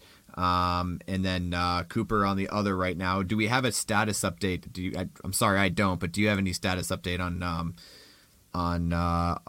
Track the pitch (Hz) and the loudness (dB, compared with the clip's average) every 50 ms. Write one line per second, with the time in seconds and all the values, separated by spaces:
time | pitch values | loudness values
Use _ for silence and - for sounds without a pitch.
0 | - - - - _ - - - 90 90 90 90 90 90 87 87 90 90 85 - | -10 -16 -20 -20 _ -14 -6 -2 0 2 4 4 2 2 2 0 0 -2 -4 -6
1 | - - 95 92 95 95 92 90 90 87 87 87 87 90 87 87 85 - - 117 | -4 -2 -2 0 0 0 0 0 -2 -2 0 0 0 0 0 0 -2 -2 -2 -2
2 | 110 - 110 104 101 98 98 98 98 - - 104 101 101 95 90 92 90 87 85 | 0 0 2 2 2 2 2 0 -2 0 0 0 0 2 2 2 0 -2 -2 -2
3 | 92 92 92 98 98 87 107 107 110 101 123 135 131 120 - - - - 107 101 | 0 0 0 0 0 0 0 0 2 2 2 2 2 0 -2 -2 -2 0 2 2
4 | 113 110 98 - - 95 85 - - 95 90 82 - - - 92 90 92 - 85 | 2 2 0 0 -2 -2 -2 -2 -2 -2 -2 -2 -6 -10 -8 -6 -6 -4 -4 -4
5 | 92 - - - - 98 98 - 117 104 95 98 98 95 82 110 101 95 90 85 | -6 -6 -8 -10 -8 -6 -2 2 2 4 4 4 2 2 2 2 2 2 2 0
6 | 95 85 - 101 104 107 104 98 98 92 87 - - 95 92 92 85 - 92 87 | -4 -4 0 2 2 4 4 2 0 0 -2 -2 -2 0 0 0 -2 -4 -4 -4
7 | - 92 90 87 90 87 87 - - 87 85 85 85 82 85 - - - - - | -2 -4 -2 -2 -2 -4 -4 -4 -4 -4 -2 -2 -4 -6 -8 -10 -16 -20 -20 -20
8 | - - - - - _ _ _ _ _ - 90 87 85 85 85 85 85 85 85 | -20 -20 -20 -20 -20 _ _ _ _ _ -4 -2 0 0 0 0 0 2 2 2
9 | 87 87 85 85 85 85 82 - - | 2 2 2 2 2 0 -2 -4 -4